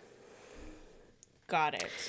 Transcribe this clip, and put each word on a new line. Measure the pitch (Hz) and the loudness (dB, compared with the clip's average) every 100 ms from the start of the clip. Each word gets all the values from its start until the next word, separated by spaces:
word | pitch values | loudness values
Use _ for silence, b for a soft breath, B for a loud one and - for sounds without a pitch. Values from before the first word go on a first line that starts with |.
| B B B B B B B B B B B B - - - | B B B B B B B B B B B B -20 -14 2
Got | 170 151 | 4 6
it. | 135 90 B | 4 -2 B